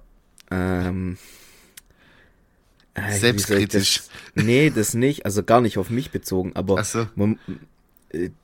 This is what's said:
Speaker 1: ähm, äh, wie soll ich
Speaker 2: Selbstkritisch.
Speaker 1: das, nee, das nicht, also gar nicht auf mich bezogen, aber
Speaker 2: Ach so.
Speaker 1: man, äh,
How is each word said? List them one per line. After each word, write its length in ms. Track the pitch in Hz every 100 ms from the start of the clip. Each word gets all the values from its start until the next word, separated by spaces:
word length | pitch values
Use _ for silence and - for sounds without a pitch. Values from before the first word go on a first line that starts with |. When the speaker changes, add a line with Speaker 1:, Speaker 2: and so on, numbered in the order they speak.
| - _ _ _ -
Speaker 1:
ähm, 680 | 92 92 92 90 92 92 90 - - - - _ - _ _ _ _ _ _ _ _ _ _ _
äh, 60 | -
wie 40 |
soll 60 | 101
ich 80 | 104
Speaker 2:
Selbstkritisch. 840 | 117 104 98 101 104 101 98 - - - -
Speaker 1:
das, 100 | -
nee, 260 | 107 123 151
das 240 | 117 101
nicht, 300 | 117 131 147
also 180 | - 101
gar 180 | 95 117
nicht 180 | 117 104
auf 120 | 92
mich 200 | 117 151
bezogen, 420 | 98 - 95 92
aber 240 | - 92 98
Speaker 2:
Ach 40 |
so. 220 | 104 110 110
Speaker 1:
man, 240 | - 104 110 - 92 - _ _ _ _
äh, 180 | 80 92 -